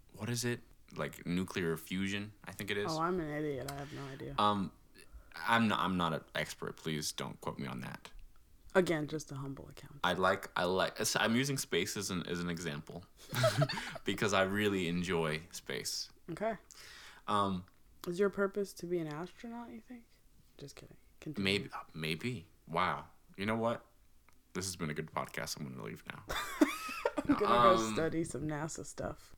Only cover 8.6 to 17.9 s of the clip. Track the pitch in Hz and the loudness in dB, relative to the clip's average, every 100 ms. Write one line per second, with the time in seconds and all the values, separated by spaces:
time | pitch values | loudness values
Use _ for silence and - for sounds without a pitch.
8.6 | - 190 175 156 147 156 - 135 139 135 | 2 4 4 2 0 -4 -6 -8 -8 -8
9.6 | 71 - - - 87 90 92 98 - - | -12 -16 -16 0 2 4 4 2 0 0
10.6 | 90 92 85 - 107 - 107 117 139 135 | 4 4 2 2 0 4 4 4 2 0
11.6 | - 87 101 107 95 90 - 87 87 82 | 0 0 0 -2 -2 -2 -2 -2 -2 -2
12.6 | 85 73 - 87 - - - - 640 - | -4 -6 -8 -12 -14 -18 -6 2 4 4
13.6 | - 880 - - - 196 208 196 95 202 | 2 0 -6 -6 -2 2 6 6 6 4
14.6 | 104 95 85 87 87 87 80 78 - - | 4 4 2 2 2 2 2 0 -6 -12
15.6 | - 67 - - - - - 165 214 202 | -6 -4 -2 -4 -6 -12 -10 -4 -4 -4
16.6 | - - - - - - - 104 98 92 | -10 -20 -18 -18 -18 -10 0 2 2 0
17.6 | 90 - - | -6 -18 -20